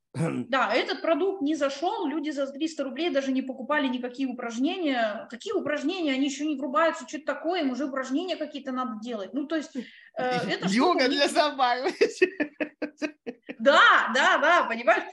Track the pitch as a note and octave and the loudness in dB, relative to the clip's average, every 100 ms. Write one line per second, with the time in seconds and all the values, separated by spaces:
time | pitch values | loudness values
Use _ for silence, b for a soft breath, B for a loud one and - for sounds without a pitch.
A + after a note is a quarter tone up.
0 | _ C3 D#3+ C3 A#2+ C4 G#3+ B3+ F4+ - | _ -4 -2 -2 -2 0 2 2 0 -2
1 | D#4+ D4 F#4+ F#4+ D4 D#4 C#4 - F4+ G#4+ | 0 2 0 0 -2 0 -2 0 -2 -2
2 | D4+ D#4 D4 C#4 C4+ C4+ D#4+ - C4+ A#3+ | -2 -2 -4 -4 -4 -4 -6 -4 -6 -2
3 | F4 C4+ C4+ C4 C4 B3 A#3 D4+ C4 B3 | -2 0 0 -2 -2 -8 -2 0 0 -2
4 | B3 C4+ C4 A#3 A#3 A3+ D4 F#4+ D#4 A#3+ | -6 -4 -6 -4 -6 -2 -2 0 -2 0
5 | A3 G#3 - A#3 G#4+ G4 C4+ D4 C#4 F#4+ | -2 -4 -10 -14 -4 -4 -2 -2 -2 -2
6 | D4+ C4 C#4+ C#4 D#4 C4 C#4 D4 E4 D#4 | -2 0 0 -2 -4 -4 -2 2 2 0
7 | - D4+ - C4+ D#4+ F4+ C4+ A#3+ C#4+ C4 | -8 -8 -6 -4 -2 0 -2 -2 -4 -4
8 | B3 C#4 F#4 D4+ D4+ C#4 C4 B3+ B3 G#3+ | -2 -2 -2 -4 -6 -8 -6 -4 -4 -6
9 | A#3 A3 F#3+ C4+ C#4+ D#4+ - C4 B B | -8 -8 -6 -6 -2 -4 -4 -8 B B
10 | B - B3+ B3 - E4+ - G#3+ F4+ D#4 | B -4 -2 0 -2 -2 2 4 4 4
11 | C4+ C#4+ C#4+ D4+ D4+ C#4 B3 B3 D4 - | 2 4 2 4 2 2 2 2 -2 2
12 | - - F#4 - D4 - D4+ - D4 - | 0 4 0 2 -6 -4 -8 -6 -10 -6
13 | D4+ - A#3 - - A#3+ A#3+ E4 A#4 E4+ | -8 -8 -16 -14 -16 0 6 8 8 6
14 | G#3+ B3 E4+ D#4+ D4 E4+ B3+ A#3 B3 G4 | 4 2 4 4 4 4 2 0 2 2
15 | - | 0